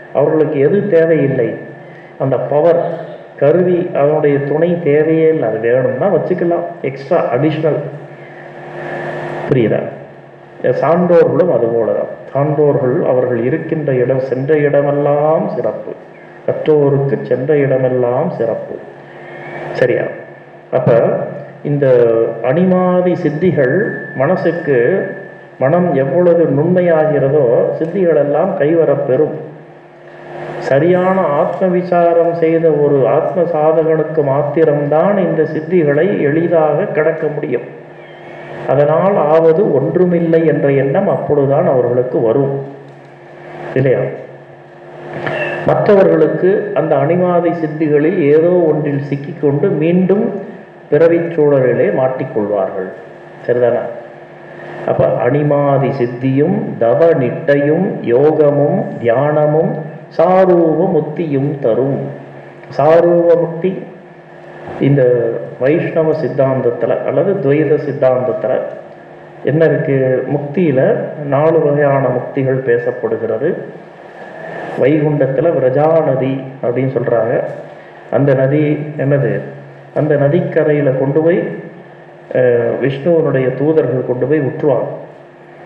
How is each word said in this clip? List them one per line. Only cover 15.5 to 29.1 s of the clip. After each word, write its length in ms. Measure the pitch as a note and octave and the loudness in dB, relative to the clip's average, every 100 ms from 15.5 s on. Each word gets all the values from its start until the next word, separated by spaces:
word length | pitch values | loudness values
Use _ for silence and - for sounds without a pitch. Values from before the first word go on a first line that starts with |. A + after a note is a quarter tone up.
| B2 A2+ - - - - - - - - | -4 -4 -6 -10 -14 -18 -20 -20 -8 -6
கற்றோருக்கு 760 | - D#3 D3+ C#3 C#3 C#3 G#2 | -2 2 2 4 2 0 -2
சென்ற 360 | - B2 C#3+ D3 | -2 -2 0 2
இடமெல்லாம் 720 | C3+ C3 B2+ B2+ A#2+ B2+ F3 | 2 2 0 0 0 0 -2
சிறப்பு. 460 | - A2+ G2+ - - - - - - - - - - - | -2 -4 -4 -8 -12 -16 -20 -20 -20 -18 -16 -14 -12 -8
சரியா? 300 | - B2 - - - - - - - - | 0 0 0 -4 -8 -16 -20 -20 -20 -6
அப்ப 300 | - C3+ A#2+ D3+ - - - - - | -2 2 4 2 0 -4 -10 -14 -10
இந்த 420 | - C#3+ C3+ A#2+ A#2 A2+ A2+ - | -4 0 4 4 4 2 0 -2
அனிமாதி 720 | B2 D#3+ F#3 F3+ F3+ F3+ F3+ D#3 | -2 2 2 2 2 2 0 0
சித்திகள் 720 | D3+ D3+ F#3 C#3+ B2+ F3+ A#3 - - C3 | -2 0 0 2 2 0 -2 -6 -8 -2
மனசுக்கு, 920 | C3+ F3+ E3+ E3 D3 B2 A#2+ - - - - - - - | -2 0 -2 -2 0 2 2 0 -4 -10 -16 -18 -16 -2
மனம் 340 | C3 F3 - | 0 2 2
எவ்வளவு 500 | C3+ C3+ F3 F3 E3+ | 0 0 2 4 4
நுண்மையாகிறதோ 1200 | D3 C#3 E3+ F3+ F3 D#3 D3+ C#3+ C3+ D3+ A#2+ D3+ - - | 2 2 2 2 2 2 2 2 2 2 2 2 0 -2
சித்திகள் 360 | E3 F#3+ E3+ D3+ | -4 0 2 4
எல்லாம் 440 | C#3+ C#3+ F#3+ - | 2 2 0 0
கைவரப்பெறும். 720 | D3 E3 C#3+ C3+ - | 2 2 2 2 0